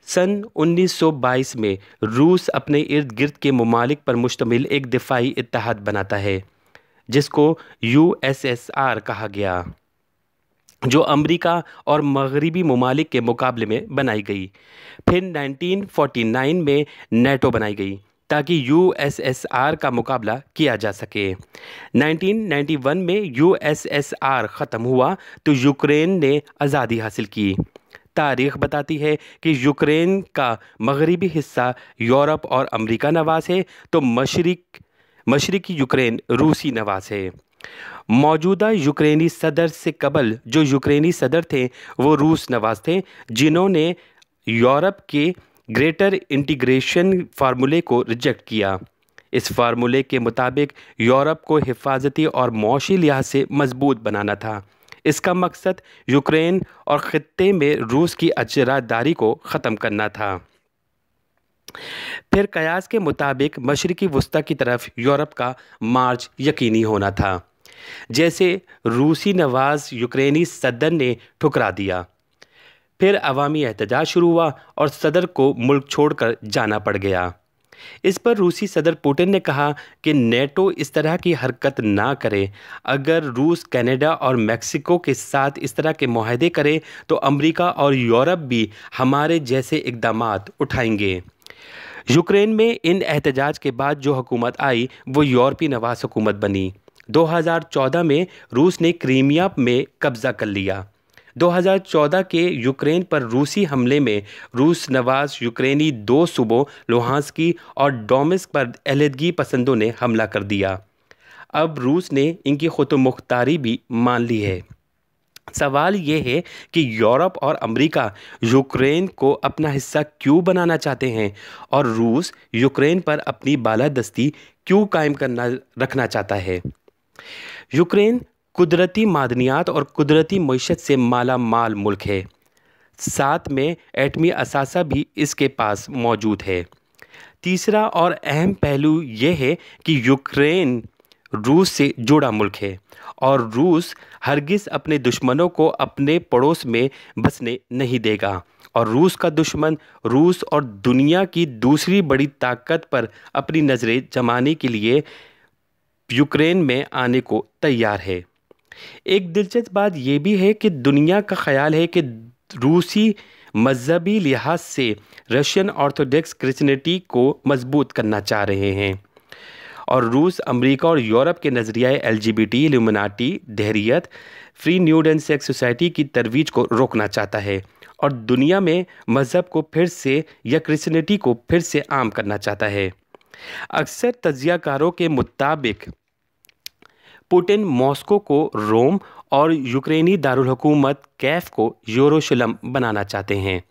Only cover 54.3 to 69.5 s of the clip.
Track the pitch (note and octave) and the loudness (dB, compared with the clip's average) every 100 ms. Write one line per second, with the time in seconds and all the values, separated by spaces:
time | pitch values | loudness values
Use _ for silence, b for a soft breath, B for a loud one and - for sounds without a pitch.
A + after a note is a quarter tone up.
54.3 | G#2 A2 G#2+ - b b b - D3+ F#3 | -4 -6 -10 -12 b b b -2 -2 -2
55.3 | F3+ F3+ - F#3+ F#3 b b - C3+ - | 0 -2 -2 -6 -6 b b 0 0 2
56.3 | D#3 E3 F#3 - B - C#3+ - D#3 D3 | 0 2 0 -4 B -2 -2 0 -4 -6
57.3 | - F#3+ G3 C#3+ D3+ A2+ B2+ E3+ - E3 | 0 2 2 2 0 0 0 0 0 -2
58.3 | - A#2+ - B2 C3+ A#2 A#2 C3 E3 A2 | 0 -2 0 2 0 -2 -2 0 2 0
59.3 | A#2+ - D3+ B2+ G#2+ A#2 G#2 G#2+ - G#2 | 0 -6 -4 -4 -4 -4 -2 -4 -4 -6
60.3 | F#2 _ _ _ _ _ _ _ _ _ | -6 _ _ _ _ _ _ _ _ _
61.3 | _ _ _ - B B B B B _ | _ _ _ -20 B B B B B _
62.3 | G3 G3+ F3 D#3+ F3 F#3 A3+ E3+ C3+ C#3+ | 0 0 -2 -4 -4 -4 -4 -2 -2 -4
63.3 | C3 C#3+ - B2+ C#3+ F3 E3+ F#3+ C3+ - | -2 -4 -2 -4 -2 -2 -2 -2 -2 -2
64.3 | D#3 D3 D3 B2 A#2+ - - B2 C#3+ D3 | -4 -4 -4 -2 -2 -6 -4 0 0 -2
65.3 | - B2 B2+ B B A2 B2+ B2+ B2 - | -6 -8 -8 B B 0 2 2 0 -6
66.3 | - C3+ - A#2+ A2 A2 G#2+ G2 G2+ G2+ | -4 -4 0 0 2 2 0 -2 0 -2
67.3 | F2+ - _ - B B B B A2+ E3+ | -2 -8 _ -20 B B B B 0 0
68.3 | D#3+ F#3 F#3 _ b A#2 A#2 C#3+ D#3+ G3+ | 2 0 0 _ b -2 0 2 2 0
69.3 | F#3 D3 | 2 2